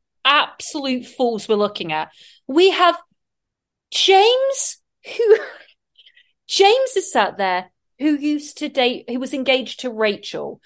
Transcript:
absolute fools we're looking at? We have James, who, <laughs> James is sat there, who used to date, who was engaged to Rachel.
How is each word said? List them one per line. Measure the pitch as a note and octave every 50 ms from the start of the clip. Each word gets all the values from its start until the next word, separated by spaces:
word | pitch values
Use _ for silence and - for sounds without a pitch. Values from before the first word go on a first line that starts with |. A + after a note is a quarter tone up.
| _ _ _ _ -
absolute | C4 C#4+ D4+ - - - - - - - D4+ C4+ C4 B3+ B3 -
fools | - - - B3+ A#3 A3+ G3+ - -
we're | G#3+
looking | G#3 G#3 G3+ G#3 - G#3 E3
at? | D#3 D#3 D#3 - _ _ - - _ _ _
We | - C4 E4 F#4 F#4+
have | E4+ F4+ F4+ E4+ E4 - - _ _ _ _ _ _ _ _ _ _ _ _ _ _ _ _ -
James, | - - - F#4 G4 F#4+ G4+ A#4 B4+ C5 C5+ C5+ C5+ - - - - - _ _ _ _ - - -
who, | - A#4 G#4 G#4+ - - - - - - _ _ _ _ _
<laughs> | _ _ _ _ _ _ _ _ _ _ _
James | - - - G4 G4+ A#4 C5 C5+ B4+ -
is | G4 - -
sat | - A#3+ G3+ - -
there, | G3+ G3 F#3 F3+ F3+ F#3 - _ _ _ _ _ -
who | C4+ D#4 D4
used | C#4 C#4+ D4+ D4+ D4 D4 - - -
to | D4+ -
date, | - C4+ B3 B3 A#3+ - - -
who | A#3 B3+
was | C4+ C4 D4
engaged | C4 C4 C4+ C4 C4 A3+ - - -
to | - B3+
Rachel. | A3 G#3+ A3 G#3 G3+ G3+ - - - D3+ D3 - A#3+ - _